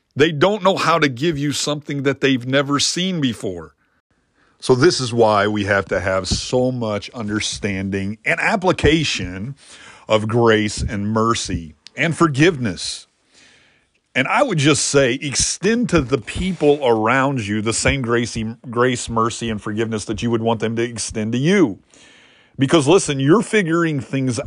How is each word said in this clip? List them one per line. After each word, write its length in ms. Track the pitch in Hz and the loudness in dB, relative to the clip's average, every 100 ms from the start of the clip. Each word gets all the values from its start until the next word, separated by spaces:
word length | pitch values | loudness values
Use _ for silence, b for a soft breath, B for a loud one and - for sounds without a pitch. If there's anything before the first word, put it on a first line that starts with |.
| _ - | _ 0
they 160 | 160 | 0
don't 300 | 147 185 214 | 4 2 4
know 140 | 190 180 | 2 2
how 240 | 160 165 | 2 2
to 100 | 151 | 2
give 260 | 120 165 143 | 0 -2 0
you 160 | 143 | -2
something 520 | 131 - 147 - 143 | -2 -4 -4 -6 -4
that 180 | 135 135 | -2 2
they've 240 | 139 131 123 | 2 0 0
never 340 | 135 139 143 | 0 2 0
seen 400 | - 175 185 175 | 0 -2 -4 -2
before. 540 | 131 110 104 90 78 _ _ _ _ _ _ _ _ _ | -2 -2 -6 -8 -12 _ _ _ _ _ _ _ _ _
So 160 | - 127 | 2 4
this 240 | 120 120 | 4 4
is 120 | 127 | 0
why 360 | 117 110 104 101 | 2 4 4 2
we 160 | 107 101 | 0 0
have 200 | 101 95 | 0 0
to 140 | 95 | -2
have 280 | 95 95 90 | 0 -2 0
so 440 | - - 127 127 | -4 -2 0 0
much 380 | 127 110 104 - | -2 -4 -4 -6
understanding 1080 | 123 104 107 - - 104 95 98 95 95 110 | -10 -4 -4 -4 -6 -4 -4 -4 -4 -4 -6
and 160 | - 156 | -4 -2
application 1160 | 156 208 180 160 147 165 147 - 90 92 117 143 B B B B - | -2 0 0 2 2 2 0 -4 -6 -8 -10 -12 B B B B 0
of 200 | 110 110 | 0 2
grace 540 | 117 113 110 104 - | 2 4 4 2 -4
and 300 | - 107 101 | -4 -4 -2
mercy 640 | 110 113 113 - 90 80 - _ - | 0 0 0 -4 -8 -8 -18 _ -4
and 200 | 156 147 | -2 2
forgiveness. 920 | 165 131 165 147 117 82 - - - _ b b b b b b b _ _ | 2 4 4 2 -2 -6 -8 -12 -16 _ b b b b b b b _ _
And 140 | 123 147 | -4 0
I 160 | 208 | 0
would 160 | 277 170 | 0 2
just 260 | 139 143 - | 2 2 2
say, 280 | 139 135 | 2 2
extend 760 | 131 151 120 - - 190 233 214 | 0 -4 -4 -4 -2 -2 0 0
to 120 | 170 | 0
the 180 | 123 - | 0 -2
people 600 | - - 180 175 147 147 | -4 -6 -6 0 2 2
around 640 | 131 113 110 131 135 135 104 | 2 2 2 2 2 -2 -2
you 160 | 107 | -2
the 100 | 107 | -2
same 300 | 107 131 139 | 0 0 0
grace, 340 | 117 120 120 120 110 117 123 | 0 0 -2 -4 -8 -8 -6
grace, 400 | 113 127 120 - | 0 0 0 -4
mercy, 400 | 113 113 113 117 | -2 -2 -2 -6
and 120 | 107 | -6
forgiveness 440 | 110 107 110 110 - | -6 -4 -4 -4 -6
that 160 | 107 | -4
you 80 | 120 | -2
would 120 | 117 | 0
want 180 | 113 113 | 0 -2
them 160 | 110 113 | -2 -2
to 80 | |
extend 480 | 120 117 - 113 107 | -4 -6 -8 -6 -4
to 60 | 120 | 0
you. 400 | 147 202 139 95 b b b b b b b - | 2 4 2 -2 b b b b b b b -2
Because 280 | 135 165 135 | 2 4 4
listen, 320 | 196 - 139 | 4 2 0
you're 240 | 139 202 | 4 4
figuring 560 | - 220 165 165 165 143 | 2 0 0 0 0 -2
things 400 | - 135 131 113 | -4 -2 -2 -2